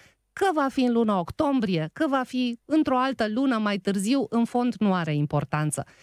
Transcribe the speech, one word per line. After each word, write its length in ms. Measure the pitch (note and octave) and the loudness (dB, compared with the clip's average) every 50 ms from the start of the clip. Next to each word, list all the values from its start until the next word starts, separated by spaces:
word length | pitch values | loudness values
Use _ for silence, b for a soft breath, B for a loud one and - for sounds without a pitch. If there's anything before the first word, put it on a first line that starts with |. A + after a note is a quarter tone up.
| B B B B _ _ | B B B B _ _
Că 140 | _ - G4 F#4+ D#4 | _ -2 0 0 2
va 140 | D#4 C#4 C4+ | 2 0 0
fi 140 | - C#4 | 0 0
în 100 | B3 B3 | 0 2
luna 260 | A#3 A#3 A#3 G#3+ G3+ F#3 | 2 2 2 2 0 0
octombrie, 720 | E3+ - - - D#4 C#4+ C4+ C4 A3 F#3+ F3+ D#3 D#3 D#3 | -2 -4 -4 -2 0 0 0 0 0 0 0 -2 -2 -4
că 140 | - - D#4+ C4+ | -4 -2 -2 0
va 140 | C#4 C4 | 0 -2
fi 360 | B3+ - - B3+ B3 A#3+ A#3 - _ | -2 -4 -4 -4 -4 -4 -6 -8 _
într-o 340 | - D4 D#4 D4+ D4 B3+ B3 | 0 0 2 2 2 2 2
altă 300 | C4 C4+ B3 - A3 G#3+ | 0 0 0 -2 -2 -2
lună 300 | G#3+ B3+ C#4 C4+ A#3+ A3 | 0 0 0 2 2 0
mai 200 | G#3+ G#3 G3+ F#3 | 0 0 -2 0
târziu, 480 | - G3+ F#3+ G3+ F#3+ A3 C4+ C#4 - - | -2 -2 -2 0 0 0 0 0 0 0
în 160 | A3 A#3 A#3 | 0 0 0
fond 300 | - - B3 A#3+ B3 A3+ - | 0 0 0 0 -2 -2 0
nu 160 | G#3+ G3+ F#3 | 0 0 2
are 200 | F3+ E3 D#3 D3+ | 0 0 0 0
importanță. 720 | D3 D#3 - - D3 - - - D3+ D3+ D3 - - - b b b | 0 0 0 -2 -2 -2 -2 -2 -2 -2 -2 -4 -6 -8 b b b